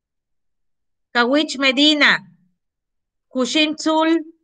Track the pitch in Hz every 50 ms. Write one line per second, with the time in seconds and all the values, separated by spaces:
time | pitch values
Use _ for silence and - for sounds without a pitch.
0 | _ _ _ _ _ _ _ _ _ _ _ _ _ _ _ _ _ _ _ _
1 | _ _ _ 247 240 233 269 302 320 302 - 254 277 269 262 254 285 302 311 294
2 | 277 233 185 156 - - _ _ _ _ _ _ _ _ _ _ _ _ _ _
3 | _ _ _ _ _ _ _ 254 254 240 - 311 311 302 302 - - 311 311 311
4 | 320 320 330 330 311 320 - _